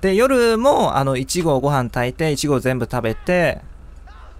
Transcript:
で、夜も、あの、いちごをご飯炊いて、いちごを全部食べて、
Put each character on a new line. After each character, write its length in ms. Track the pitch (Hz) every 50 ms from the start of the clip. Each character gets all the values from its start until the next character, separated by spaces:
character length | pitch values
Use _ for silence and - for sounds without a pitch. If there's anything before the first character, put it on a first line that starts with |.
で、 140 | - 196 190
夜 420 | 202 240 262 269 247 240 233 226
も、 400 | 220 240 277 294 - 214 147 -
あ 60 | 131 135
の、 100 | 135 135
い 100 | 127 131
ち 180 | 131 - 175 170
ご 120 | 165 143
を 60 | 131
ご 80 | 123 143
飯 200 | 147 135 123 117
炊 200 | - 127 120 123
い 40 | 120
て、 200 | - 165 156 147
い 20 |
ち 120 | 135 -
ご 80 | 143 143
を 40 | 127
全 180 | 101 127 127
部 120 | 127 120 -
食 100 | - 127
べ 140 | 113 113 110
て、 460 | - - - 180 180 170 143 - - - - - - - - - - - - - - - - - -